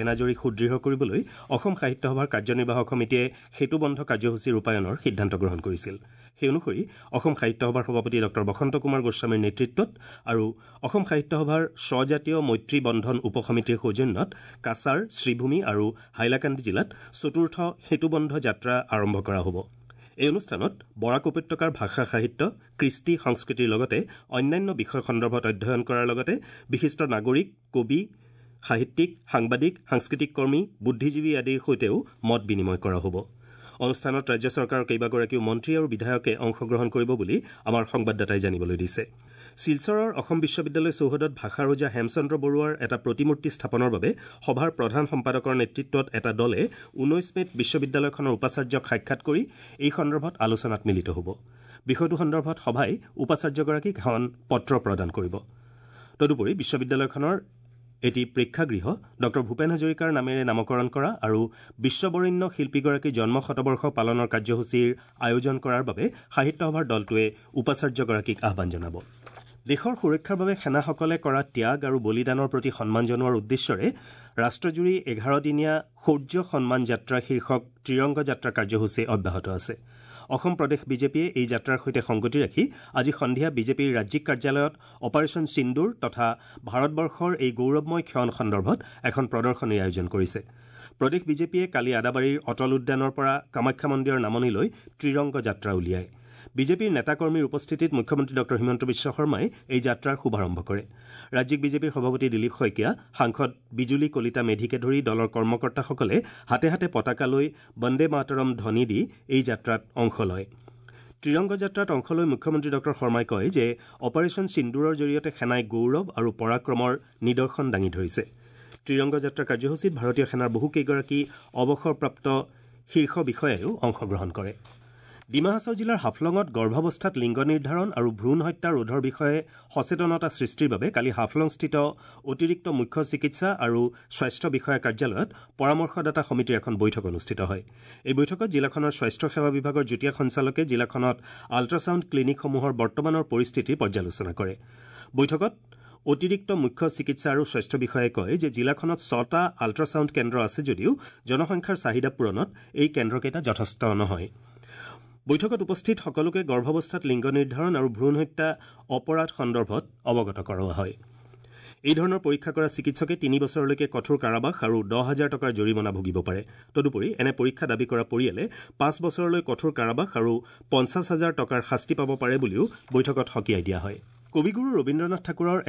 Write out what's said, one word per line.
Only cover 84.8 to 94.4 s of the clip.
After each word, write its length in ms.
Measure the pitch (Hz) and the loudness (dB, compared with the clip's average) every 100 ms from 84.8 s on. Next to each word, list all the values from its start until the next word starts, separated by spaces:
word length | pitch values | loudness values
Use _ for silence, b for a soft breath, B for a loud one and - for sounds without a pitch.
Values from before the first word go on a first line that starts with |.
| B B 123 | B B -2
অপাৰেচন 380 | 151 151 175 151 | 0 0 0 -2
সিন্দুৰ 340 | - 127 127 190 233 | 0 0 0 -2 -2
তথা 220 | 123 120 117 117 B B 117 | -6 -2 -2 -2 B B -6
ভাৰতবৰ্ষৰ 640 | 120 143 151 165 - 175 180 | -2 0 0 -2 -2 -2 0
এই 80 | 131 117 | 0 0
গৌৰৱময় 440 | 127 147 147 170 165 | 2 2 0 -4 -2
ক্ষণ 200 | 135 120 - | -2 -2 0
সন্দৰ্ভত 400 | 113 101 98 214 B B 127 | 0 0 0 0 B B -4
এখন 140 | 135 127 | -2 -2
প্ৰদৰ্শনীৰ 500 | 117 120 127 117 104 | 0 0 0 0 0
আয়োজন 220 | 95 90 87 | 0 -2 -2
কৰিছে। 260 | 101 92 110 - B B B B - | 0 0 -2 -12 B B B B -2
প্ৰদেশ 240 | 131 175 175 | 0 0 -2
বিজেপিয়ে 340 | 147 165 180 185 | -2 0 0 -2
কালি 180 | 139 123 120 | 0 0 0
আদাবাৰীৰ 420 | 117 127 131 143 135 | 0 0 2 0 -2
অটল 200 | 117 131 | -2 0
উদ্যানৰ 440 | 135 123 135 135 139 | 2 0 0 0 0
পৰা 180 | 135 139 - | 0 0 -4
কামাখ্যা 360 | 127 123 131 143 | -2 0 0 0
মন্দিৰৰ 320 | 135 131 131 107 | 0 2 0 0
নামনিলৈ 400 | 117 | 2